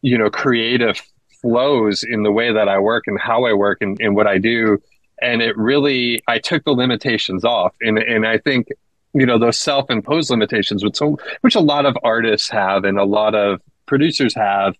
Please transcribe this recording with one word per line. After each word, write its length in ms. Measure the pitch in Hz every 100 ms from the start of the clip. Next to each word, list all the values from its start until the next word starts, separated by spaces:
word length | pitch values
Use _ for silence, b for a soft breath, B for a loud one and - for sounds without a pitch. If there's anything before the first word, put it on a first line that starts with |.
you 160 | 135 120
know, 120 | 107
creative 720 | - 135 117 113 123 117 98 - _ _ _
flows 640 | 123 117 135 135 107 98
in 200 | 113 113
the 80 | 104
way 200 | 104 117
that 160 | 107 101
I 120 | 98
work 260 | 101 117 -
and 120 | 101
how 260 | 110 117 123
I 80 |
work 260 | 104 101 98
and, 180 | 101 101
and 160 | 107 101
what 120 | 107
I 100 | 95
do. 440 | 110 117 110 101 _ _ _ -
And 200 | 123 117
it 160 | 113 110
really, 640 | 110 143 143 131 120 117 -
I 120 | 117
took 240 | - 160
the 80 | 151
limitations 720 | 127 127 117 139 113 - 92
off. 300 | 113 117 90 _
And, 160 | 117 107
and 280 | 110 113 110
I 100 | 110
think, 300 | - 131 - - _ _ _
you 120 | 143 131
know, 140 | 117
those 180 | 117 151
self-imposed 680 | - 139 131 117 101 156 156
limitations, 540 | 120 107 113 98 101
which, 160 | 104 - 147 147 B B
which 140 | 247 220
a 40 |
lot 260 | 156 147 143
of 120 | 117
artists 460 | 120 113 113 104 -
have 340 | 113 95 98
and 160 | 98 98
a 60 | 101
lot 280 | 104 107 107
of 260 | 101 95 _ _ -
producers 500 | 139 156 - 127 120
have 400 | 101 98 98 -